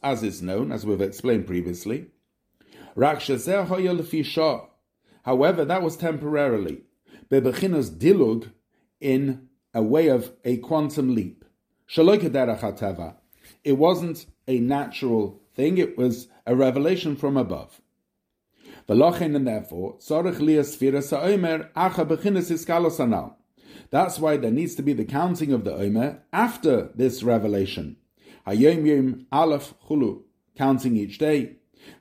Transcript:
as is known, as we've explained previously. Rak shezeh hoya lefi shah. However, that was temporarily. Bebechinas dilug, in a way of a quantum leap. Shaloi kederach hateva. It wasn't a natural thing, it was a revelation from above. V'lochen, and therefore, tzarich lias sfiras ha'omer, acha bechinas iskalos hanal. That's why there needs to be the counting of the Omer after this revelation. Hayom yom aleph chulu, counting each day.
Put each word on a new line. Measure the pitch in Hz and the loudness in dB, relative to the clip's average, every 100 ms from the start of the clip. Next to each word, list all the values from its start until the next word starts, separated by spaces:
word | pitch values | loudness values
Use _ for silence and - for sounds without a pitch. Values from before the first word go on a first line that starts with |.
as | 139 113 | -6 -4
is | 107 90 | -6 -6
known, | 90 101 147 | -6 -4 -4
as | 113 | -6
we've | 104 95 | -4 -2
explained | 95 - 123 110 92 | -2 -2 0 0 -2
previously. | 90 87 87 104 139 - _ _ _ _ _ _ - - | -4 -4 -8 -8 -8 -10 _ _ _ _ _ _ -20 -10
Rak | - 143 147 | 0 2 2
shezeh | - 123 170 196 175 | -2 -4 -2 -2 -2
hoya | 185 180 | -2 0
lefi | 175 156 156 | -2 -2 -4
shah. | 139 160 160 123 - _ _ _ _ _ | -2 0 0 0 -8 _ _ _ _ _
However, | 123 131 165 170 | 0 4 4 2
that | 147 185 | 0 0
was | 165 - | -2 -4
temporarily. | 165 147 147 147 139 107 82 73 - _ _ - - | -4 -4 -2 0 0 0 -4 -8 -16 _ _ -20 0
Bebechinas | 135 123 - 190 156 120 | 2 2 0 0 0 -2
dilug, | 80 156 202 113 113 - - _ _ _ _ | 2 4 6 4 0 -6 -18 _ _ _ _
in | 143 131 135 127 - _ _ | 0 0 0 -6 -12 _ _
a | 117 | -2
way | 110 151 160 | 2 4 4
of | 123 120 - | 2 -2 -6
a | 123 120 | -4 -4
quantum | - 156 147 147 131 | -2 -2 -2 -2 0
leap. | 120 90 - _ _ _ _ - | 0 -4 -10 _ _ _ _ -4
Shaloi | 165 170 208 | 4 6 6
kederach | 165 131 120 107 | 2 0 0 -2
hateva. | 107 - 101 87 82 - _ _ - _ | -6 -4 -6 -6 -10 -16 _ _ -20 _
It | 147 | 0
wasn't | 135 165 175 170 151 - _ - | 4 4 2 -4 -10 -16 _ -2
a | 127 | 0
natural | 120 139 123 - 127 113 101 - _ | 0 -2 -4 -6 -2 0 -2 -8 _
thing, | - 151 185 | -2 0 0
it | - - | 0 0
was | 123 113 - _ 113 | -2 -2 -10 _ -2
a | |
revelation | 127 131 135 160 180 160 139 | 2 2 2 0 0 -2 -4
from | 143 139 | -2 0
above. | 98 71 - _ _ _ _ _ _ _ _ _ - - - | -2 -6 -12 _ _ _ _ _ _ _ _ _ -20 -12 0
V'lochen, | 117 165 170 160 | 4 4 2 -2
and | 147 127 | -2 -2
therefore, | 107 - 87 95 - | -4 -8 -10 -10 -10
tzarich | - 156 180 - | -4 -2 -2 0
lias | 151 151 139 - | 2 4 2 0
sfiras | 135 139 139 | 0 0 -2
ha'omer, | 143 175 202 170 160 - | -2 0 2 0 -2 -4
acha | 160 180 180 151 | -2 -2 0 -2
bechinas | 160 202 185 170 | 0 0 0 0
iskalos | 165 - 170 165 156 | -4 -2 0 0 0
hanal. | 120 92 73 - _ _ - - - | 0 -2 -4 -14 _ _ -20 -20 -2
That's | 143 180 147 | 0 0 0
why | 156 143 | 0 0
there | 113 | 0
needs | 131 170 - | 0 -2 -4
to | |
be | 143 | -2
the | 117 | -2
counting | 113 139 180 170 147 | -2 -2 -2 -2 0
of | 123 | -2
the | 98 | -2
Omer | 78 101 110 143 - _ | -4 -2 0 -2 -6 _
after | 180 226 - 156 113 78 | -2 -2 0 2 2 0
this | 113 127 123 | 0 0 0
revelation. | 117 113 107 98 95 - 73 - _ _ - - 95 | 0 2 2 -2 -2 -6 -10 -14 _ _ -20 -16 -2
Hayom | 107 147 165 151 | 4 4 4 2
yom | 143 131 - - | 2 0 -4 -2
aleph | 139 165 143 - - - | 0 2 0 -6 -14 -4
chulu, | 151 110 - - _ _ - | 0 0 -4 -14 _ _ -2
counting | 135 131 127 113 | 0 0 0 0
each | 101 - | -2 -2
day. | 151 147 113 - _ _ - - | 0 0 -2 -10 _ _ -20 -12